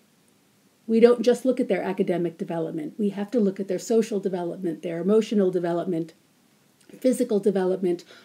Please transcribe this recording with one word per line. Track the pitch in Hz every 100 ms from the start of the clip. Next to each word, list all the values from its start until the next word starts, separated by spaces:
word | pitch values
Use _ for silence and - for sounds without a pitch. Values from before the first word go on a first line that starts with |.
| _ _ _ _ _ _ _ _ -
We | 226
don't | 240 240
just | 233 240 254
look | 254
at | 240
their | 180
academic | 190 196 190 175 170 165
development. | 190 165 160 160 151 -
We | 202
have | 196 202
to | 247
look | 196 190
at | 190
their | 180
social | - 226 220 202
development, | 196 180 175 180 185 160
their | 175 165
emotional | 180 220 220 208 185
development, | 180 170 170 185 165 165 _ _ _ _ _ _ _ _ -
physical | 254 247 240 208
development, | 202 190 185 185 185 170 - -